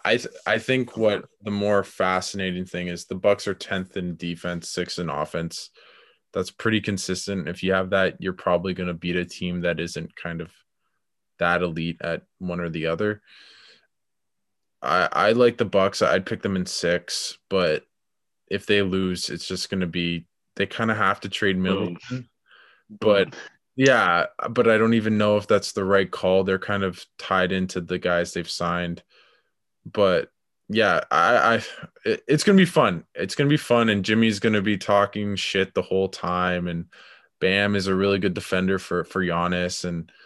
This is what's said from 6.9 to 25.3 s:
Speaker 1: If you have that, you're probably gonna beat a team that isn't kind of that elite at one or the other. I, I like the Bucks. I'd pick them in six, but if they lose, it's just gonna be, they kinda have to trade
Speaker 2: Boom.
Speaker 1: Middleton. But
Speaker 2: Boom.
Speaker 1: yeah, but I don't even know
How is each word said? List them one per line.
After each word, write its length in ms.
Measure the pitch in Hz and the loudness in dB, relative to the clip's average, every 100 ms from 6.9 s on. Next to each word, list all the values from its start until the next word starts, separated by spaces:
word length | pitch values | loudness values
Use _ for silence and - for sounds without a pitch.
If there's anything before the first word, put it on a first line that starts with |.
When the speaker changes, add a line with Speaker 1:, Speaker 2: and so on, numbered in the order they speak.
| 98 - 90 - 98 76 | -4 -4 -6 -6 -6 -6
Speaker 1:
If 140 | 87 | -6
you 100 | 92 | 0
have 180 | 95 92 | 0 2
that, 260 | 98 92 - | 2 0 -2
you're 140 | 92 | -8
probably 420 | 90 - 87 95 | -4 0 0 0
gonna 180 | 90 90 | -6 -6
beat 200 | 85 87 | -6 -4
a 100 | 87 | -4
team 360 | 90 - 90 87 | -4 -6 -6 -4
that 180 | 87 82 | -2 -2
isn't 380 | 85 - 82 - | -4 -8 -12 -10
kind 240 | 87 85 | -10 -8
of 100 | 82 _ _ _ _ _ _ _ _ - | -10 _ _ _ _ _ _ _ _ -4
that 240 | 87 87 | 0 0
elite 360 | 87 82 82 82 | 0 -4 -6 -6
at 220 | 85 82 - - | -6 -8 -10 -12
one 200 | 92 87 | -8 -6
or 100 | 87 | -6
the 180 | 80 80 | -4 -4
other. 360 | 85 107 104 _ - - - - _ _ _ _ _ _ _ _ _ _ _ | -2 -2 -4 _ -20 -20 -20 -20 _ _ _ _ _ _ _ _ _ _ _
I, 260 | 62 87 87 | -2 0 0
I 200 | - 101 | 2 2
like 240 | 117 120 117 | 6 4 2
the 80 | |
Bucks. 380 | 104 98 98 - | 0 2 2 2
I'd 240 | 87 90 92 | 2 2 -2
pick 160 | 107 | -6
them 140 | 104 95 | -4 -4
in 100 | 92 | -4
six, 720 | - 85 87 - - - - - | -4 0 -2 -2 -8 -8 -12 -4
but 360 | 95 87 76 - _ _ _ _ _ - | 0 2 0 -4 _ _ _ _ _ -8
if 180 | 98 - | -6 2
they 160 | 104 | 2
lose, 480 | 95 95 92 90 - | 2 0 0 -2 -6
it's 160 | 87 - | -8 -8
just 240 | 92 - | -8 -6
gonna 160 | 98 90 | -4 -2
be, 400 | 87 85 85 - _ _ - | -2 -2 -4 -8 _ _ -4
they 100 | 98 | -4
kinda 280 | - 113 | -2 -2
have 260 | 110 98 101 | 2 2 0
to 80 | 101 | -4
trade 260 | - 104 92 | -2 0 2
Speaker 2:
Boom. 60 | |
Speaker 1:
Middleton. 680 | 92 95 92 85 - 127 123 _ _ _ _ _ - | 0 0 -2 -6 -10 -10 -10 _ _ _ _ _ -20
But 420 | 107 110 101 90 | -2 2 4 2
Speaker 2:
Boom. 100 | - - _ _ - | -4 -20 _ _ 2
Speaker 1:
yeah, 500 | 135 120 92 87 - - - | 4 6 4 4 0 -4 -4
but 160 | 117 113 | 2 4
I 100 | 110 | 6
don't 160 | 113 | 4
even 240 | 113 107 107 | 2 0 2
know 180 | 104 | 2